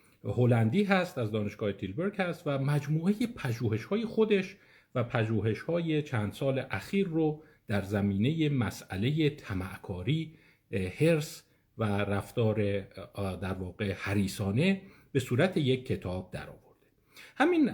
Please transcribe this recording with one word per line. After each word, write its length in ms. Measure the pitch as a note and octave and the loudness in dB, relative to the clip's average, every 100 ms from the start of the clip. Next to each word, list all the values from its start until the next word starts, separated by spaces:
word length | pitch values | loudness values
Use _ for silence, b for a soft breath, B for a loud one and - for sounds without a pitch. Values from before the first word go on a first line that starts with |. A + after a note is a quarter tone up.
| b b | b b
هلندی 600 | - G#2 B2 A#2+ A2 E3 | -4 2 4 6 4 4
هست، 340 | G3+ F#3+ F3 - | 4 2 2 -2
از 120 | G#2+ | -2
دانشگاه 420 | G#2+ G2+ - G#2 | -2 -2 -2 -4
تیلبرگ 440 | G2 F#2+ G#2 F#3+ G3+ | -2 -4 -4 -4 -2
هست 260 | F3+ E3 D3 | -4 -4 -4
و 120 | C#3 | -2
مجموعهٔ 680 | C3+ D3 C#3 D#3 E3+ G#3 A#3 | 0 0 0 0 2 2 -2
پژوهش‌های 800 | - C3+ A#2 A#2+ A2 - G#3 | -4 -4 -2 0 -2 -2 -2
خودش 520 | A3+ - G#3+ G3+ F#3+ - b b b | 0 2 4 2 0 -8 b b b
و 100 | B2+ | -4
پژوهش‌های 960 | A#2 B2 A2 A2 G#2+ G#2 - E3+ E3 D#3 | 0 0 2 2 2 0 -2 -2 0 -2
چند 300 | D3 A2+ G#2 | -2 -2 -2
سال 340 | - C#3 C3 B2 | -2 -2 -2 -2
اخیر 380 | - - G3 F3+ | -6 -2 -2 0
رو 340 | D#3+ D#3 D3+ B B - | 2 0 0 B B -4
در 160 | G2+ | -2
زمینهٔ 640 | F#2+ G2+ G2+ G2 A#2 E3 D3+ | 0 2 2 2 2 2 2
مسئلهٔ 840 | C#3 G#2 - - F#2+ A#2 D#3 D3+ | 2 0 -4 -8 -2 0 2 2
طمعکاری، 1040 | D3+ - F#2+ F#2 F#2 - F2+ F#2 D#3+ D#3+ B B B _ | 0 -4 -4 -4 -8 -8 -4 0 -2 -2 B B B _
اه، 160 | G#2 F#2 | -4 -4
حرص 560 | - D#3 D#3+ D3+ - b b b - | 2 2 4 0 -10 b b b -4
و 60 | |
رفتار، 1040 | A2 G2+ G2+ G2+ - - A2 G#2+ G2+ G2+ F#2+ - F2+ | 0 0 0 -2 -2 0 2 2 0 -2 -6 -12 -12
اه، 220 | - G2 E2+ | -6 -4 -4
در 160 | F#2+ | -4
واقع 400 | F#2 F2+ - G#2 | -4 -6 -4 -4
حریصانه 920 | F2+ - G2 F#2+ - G2 G#2 F3+ G3 B B B | -4 -2 0 0 0 0 2 2 0 B B B
به 80 | C#3 | -2
صورت 360 | B2 B2 F#3 F#3 | 0 2 2 2
یک 300 | C3+ B2+ - | 2 0 -2
کتاب 440 | F#2 F#2+ F2+ F#2 | -6 -4 -6 -6
در 160 | - - | -10 -12
آورده. 380 | - - _ _ _ B B B - | -16 -20 _ _ _ B B B 0
همین 340 | D4 F4 C4 | 4 4 2